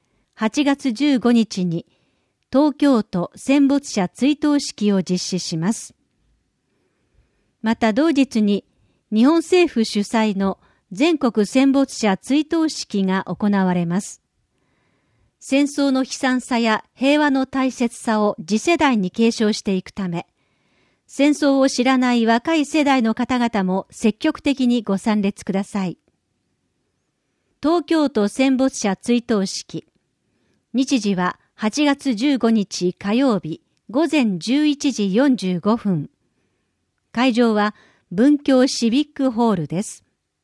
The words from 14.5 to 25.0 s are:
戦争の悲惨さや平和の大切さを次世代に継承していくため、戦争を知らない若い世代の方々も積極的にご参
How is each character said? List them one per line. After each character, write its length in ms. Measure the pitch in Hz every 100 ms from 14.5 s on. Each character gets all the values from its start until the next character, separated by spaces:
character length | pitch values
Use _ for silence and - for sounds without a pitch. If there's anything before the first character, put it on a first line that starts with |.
| _ _ _ _ _ _ _ _ _
戦 260 | - 269 285
争 260 | 285 277
の 120 | 262
悲 80 | 262
惨 300 | - 262 254
さ 180 | - 240
や 260 | 233 214 -
平 260 | - 269 302
和 120 | 294
の 140 | 269 262
大 260 | 269 262
切 260 | - 240 -
さ 240 | - 214
を 140 | 208 -
次 200 | 160 214
世 180 | - 339
代 200 | 302 233
に 140 | 180
継 200 | - 226
承 220 | - 208
し 80 | 220
て 140 | - 185
い 80 |
く 60 | -
た 180 | - 190
め、 200 | 170 - _ _ _ _ _ _ _ _
戦 240 | - 285
争 280 | 294 285 269
を 80 | 269
知 160 | -
ら 140 | 247 262
な 160 | 254
い 120 | 240 226
若 300 | 233 330 330
い 100 | 285
世 180 | 320
代 180 | 285 262
の 120 | 226
方 260 | 220 240 254
々 240 | 233 214
も 240 | 185 190 -
積 260 | - 226 -
極 220 | 311 -
的 280 | 294 269 247
に 160 | 240
ご 140 | 214
参 240 | 196